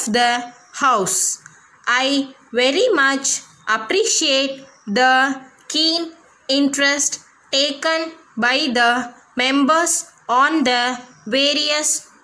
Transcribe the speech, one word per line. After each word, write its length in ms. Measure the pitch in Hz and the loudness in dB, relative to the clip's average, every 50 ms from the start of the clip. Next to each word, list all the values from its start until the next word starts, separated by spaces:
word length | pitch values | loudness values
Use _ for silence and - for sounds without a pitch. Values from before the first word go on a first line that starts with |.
| - - 214 | -4 -2 0
the 360 | 240 240 240 240 240 240 - - - - _ - | 2 2 2 0 -2 -6 -10 -16 -20 -20 _ -8
house. 680 | - 277 269 247 214 185 - - - - - - - - - - - - _ _ _ - | -2 0 2 2 2 0 0 -2 -2 -2 -2 -4 -6 -12 -20 -20 -20 -20 _ _ _ -4
I 480 | - 240 254 269 269 277 277 269 262 - - - _ - | -2 0 0 0 0 0 0 -2 -4 -10 -18 -20 _ -2
very 360 | 233 247 262 277 359 494 508 | 0 0 2 2 2 2 2
much 540 | 415 294 269 269 277 269 269 - - - - - - _ _ - | 2 2 2 2 0 0 -2 -4 -4 -4 -8 -14 -20 _ _ -4
appreciate 960 | 214 226 - - - 392 440 453 - - 320 302 269 269 277 269 269 - - - - _ _ 220 | -4 -4 -2 -2 0 0 2 2 0 0 0 2 2 0 0 -2 -4 -8 -14 -20 -20 _ _ -4
the 520 | 202 247 254 262 262 262 262 277 269 269 - - - _ _ _ | 0 2 4 4 4 4 2 0 -2 -6 -10 -18 -20 _ _ _
keen 440 | - 302 320 320 330 339 339 330 - - - - _ _ _ - | -4 -2 0 0 0 -2 -4 -8 -10 -18 -20 -20 _ _ _ -2
interest 720 | 269 277 285 269 277 285 277 277 285 294 277 - - - - - _ _ _ _ - | 0 2 2 2 0 0 0 0 0 0 -2 -4 -4 -8 -14 -20 _ _ _ _ -2
taken 580 | 269 277 294 277 - - 320 320 320 330 320 - - - - _ | -2 -2 -2 -4 -4 -2 -2 -2 -2 -4 -6 -10 -16 -20 -16 _
by 200 | 226 226 240 262 285 311 294 226 247 | -2 0 0 0 0 -2 -2 0 2
the 360 | 240 233 240 247 247 247 - - _ _ _ | 2 2 2 0 -2 -8 -12 -20 _ _ _
members 760 | 254 254 262 269 285 285 262 311 320 339 330 - - - - - _ _ - | -2 -2 0 2 2 2 4 2 2 2 0 -2 -4 -6 -10 -18 _ _ -2
on 360 | 226 254 277 294 320 320 269 | 2 2 2 2 2 2 2
the 340 | 254 247 247 240 247 254 262 - - - - _ 214 | 2 2 0 0 -2 -4 -6 -10 -18 -20 -18 _ -4
various 840 | 220 269 277 285 294 294 302 294 294 302 302 - - - - - - _ | -2 0 0 0 0 -2 -2 -2 -2 -2 0 -2 -2 -4 -6 -12 -20 _